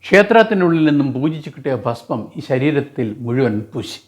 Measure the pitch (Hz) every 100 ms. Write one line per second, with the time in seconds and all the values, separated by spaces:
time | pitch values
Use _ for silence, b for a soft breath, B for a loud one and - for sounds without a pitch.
0 | - 190 208 226 220 202 175 165 156 147
1 | 139 127 147 156 147 143 139 123 117 117
2 | - 131 104 - - 131 143 143 143 -
3 | 117 104 120 123 123 107 107 123 - -